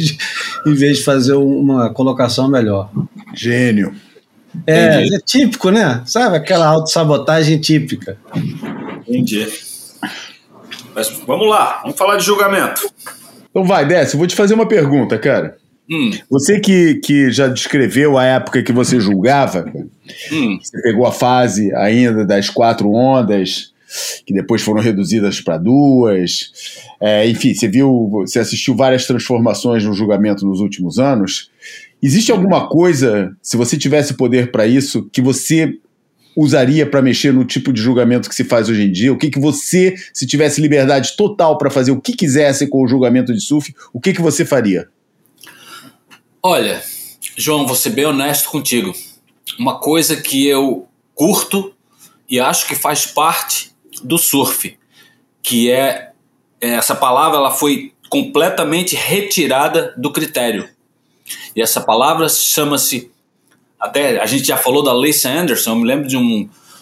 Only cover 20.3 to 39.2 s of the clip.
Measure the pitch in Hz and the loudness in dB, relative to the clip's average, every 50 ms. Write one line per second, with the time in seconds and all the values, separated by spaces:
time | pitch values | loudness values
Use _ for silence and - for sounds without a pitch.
20.3 | 151 - 123 107 98 - - - - - - 117 104 107 123 113 - - 135 123 | -4 -2 -2 -2 -4 -6 -8 -14 -12 -2 0 0 2 2 2 0 2 0 0 2
21.3 | 127 127 123 117 90 104 107 98 - - 98 104 110 123 127 120 110 107 107 92 | 4 2 2 2 0 0 0 0 0 0 0 2 4 4 4 4 2 0 2 2
22.3 | 101 101 101 - - 123 117 113 113 - 104 104 104 113 127 131 135 127 113 98 | 2 0 0 -2 0 2 2 2 2 2 0 2 2 4 4 4 4 2 2 2
23.3 | 104 98 92 90 - - - - _ _ _ _ - - - - - - _ - | 2 0 0 -2 -4 -10 -12 -14 _ _ _ _ -12 -10 -10 -10 -10 -12 _ -4
24.3 | 95 95 92 - 117 104 - 107 107 107 107 120 104 95 98 82 104 113 101 98 | -4 -4 0 0 -2 0 0 0 0 2 2 2 0 0 0 0 0 0 0 0
25.3 | 90 - - - 82 80 87 110 127 143 143 139 135 127 120 110 101 92 90 87 | -2 -4 -4 -4 -4 -2 2 2 4 4 4 4 4 4 4 4 2 2 0 -2
26.3 | - - - - _ - - - - - - - - _ 104 107 107 104 107 117 | -4 -6 -10 -12 _ -18 -18 -18 -18 -20 -20 -20 -8 _ 0 2 2 4 2 2
27.3 | 113 - - 123 98 - 120 107 95 131 139 135 131 120 113 101 104 104 95 - | 0 2 0 0 0 0 -2 0 2 2 4 4 2 2 0 0 -2 -4 -4 -2
28.3 | - 123 113 - - - - - 123 - 135 131 131 127 - - 131 117 - - | -2 -2 -2 -2 -4 -4 -2 -2 0 2 2 2 2 0 0 -2 -2 -4 0 -2
29.3 | 127 113 117 117 101 - - 123 117 113 101 107 101 95 110 104 104 98 104 107 | 0 2 2 0 0 0 -2 0 0 0 0 -2 -2 -2 0 0 2 2 2 0
30.3 | 101 98 101 98 95 92 104 101 101 - 92 87 78 113 131 139 135 107 95 92 | 0 0 -2 -2 0 0 -2 -4 -4 -4 -6 -4 0 0 0 2 2 0 0 -2
31.3 | - - - _ _ _ - - - - - - _ _ - 139 135 214 226 - | -4 -8 -10 _ _ _ -20 -20 -20 -20 -20 -20 _ _ 0 2 2 2 2 2
32.3 | 233 190 180 196 175 143 - - - 160 175 180 165 131 131 120 107 104 95 92 | 2 2 2 2 2 0 0 0 2 4 4 4 4 2 2 2 2 2 0 -4
33.3 | - _ _ - - 117 120 117 - 143 - 143 143 151 143 143 127 117 131 120 | -6 _ _ -4 -2 -2 0 0 -2 -2 0 2 2 2 2 0 -2 -2 0 2
34.3 | 123 127 120 123 - 113 107 110 123 139 135 - - 113 101 - - 131 123 135 | 2 2 0 0 0 0 2 4 4 2 0 0 -4 -6 -6 -2 -2 0 0 2
35.3 | 127 131 - - 156 160 160 139 - - _ _ _ _ _ _ _ _ _ _ | 0 -2 -2 0 0 2 0 0 -4 -8 _ _ _ _ _ _ _ _ _ _
36.3 | _ 165 151 135 156 143 127 127 147 156 147 147 139 139 131 131 117 - - 143 | _ 0 2 4 4 4 4 4 2 2 2 2 2 2 2 2 2 2 2 2
37.3 | 127 131 123 123 - 139 - 143 127 107 110 123 127 123 120 117 123 120 - - | 4 2 2 0 -2 -4 -2 -2 -2 0 0 2 2 2 4 4 2 0 0 -4
38.3 | - - 123 127 123 117 110 110 117 107 104 98 90 90 110 139 131 123 | -6 -6 -2 0 0 0 2 0 0 2 0 0 0 2 0 0 0 0